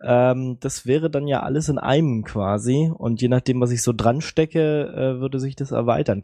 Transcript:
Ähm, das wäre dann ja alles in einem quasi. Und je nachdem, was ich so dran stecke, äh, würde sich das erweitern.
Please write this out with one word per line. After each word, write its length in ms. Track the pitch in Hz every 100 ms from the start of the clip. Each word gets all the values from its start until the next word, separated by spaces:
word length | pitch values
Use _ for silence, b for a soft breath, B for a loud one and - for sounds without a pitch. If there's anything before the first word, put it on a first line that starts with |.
| -
Ähm, 520 | 123 127 127 131 123
das 240 | 135 -
wäre 240 | 120 143 160
dann 180 | 147 143
ja 160 | 135
alles 280 | - 139 151
in 80 | 139
einem 460 | - 143 160 113
quasi. 680 | 107 107 98 104 113 135 160
Und 280 | 160 120 113
je 60 | 123
nachdem, 340 | 127 - 127
was 80 | 123
ich 120 | 120
so 120 | - 113
dran 240 | 110 131
stecke, 680 | - - 156 160 156 151 143
äh, 320 | - 131 127
würde 200 | 135 131
sich 160 | 135 135
das 140 | 135
erweitern. 500 | 117 117 117 151 101